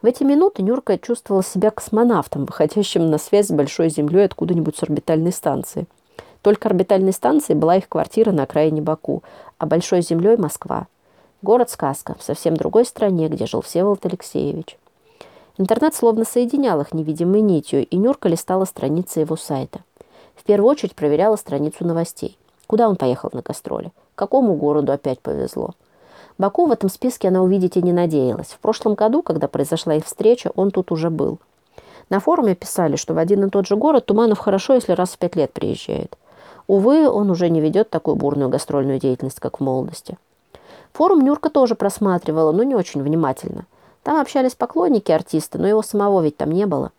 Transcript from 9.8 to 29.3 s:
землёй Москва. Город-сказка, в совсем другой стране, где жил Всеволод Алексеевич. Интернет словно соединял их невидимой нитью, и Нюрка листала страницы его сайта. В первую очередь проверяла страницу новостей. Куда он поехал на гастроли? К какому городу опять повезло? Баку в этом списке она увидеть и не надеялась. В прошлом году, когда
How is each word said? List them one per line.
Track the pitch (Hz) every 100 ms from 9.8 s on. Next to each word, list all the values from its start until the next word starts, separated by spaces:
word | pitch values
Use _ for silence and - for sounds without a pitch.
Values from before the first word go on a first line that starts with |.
| - 180
землёй | 170 170 185 226
Москва. | 165 - - - - _ _ _ _ _
Город-сказка, | 196 240 240 - 143 139 - -
в |
совсем | - - 160 160
другой | 156 214
стране, | 240 - 208 180 156
где | 151 113
жил | -
Всеволод | - 170 196 196 185
Алексеевич. | 180 - - 143 160 160 - _ _ _ _ - - _ -
Интернет | 190 226 311
словно | - 233 220
соединял | 226 240 240 285 277 160
их | 143
невидимой | 165 156 156 175 202
нитью, | 214 165 - 139
и | - 175
Нюрка | 226 285 196
листала | 165 - 185
страницы | 190 - 139 156 180 -
его | 151 -
сайта. | - 139 147 - _ _ - _ - _
В |
первую | - 202 214
очередь | 294 202
проверяла | - 151 151 202 214
страницу | - 139 151 -
новостей. | 175 165 170 - - _ _ _ _
Куда | 214 226
он | 185
поехал | 131 131 -
на | 127
гастроли? | - - - - - _ _
К | -
какому | 202 262 247
городу | 156 147 147 143
опять | 143 - 127
повезло? | - - 62 - 57 - _ _ _ - - -
Баку | 190 196 349
в |
этом | 233 190
списке | - 254 - 190
она | 185
увидеть | 185 196 180 185
и |
не | 180
надеялась. | 175 175 151 127 - -
В | -
прошлом | - 226 226
году, | 202 214 277
когда | -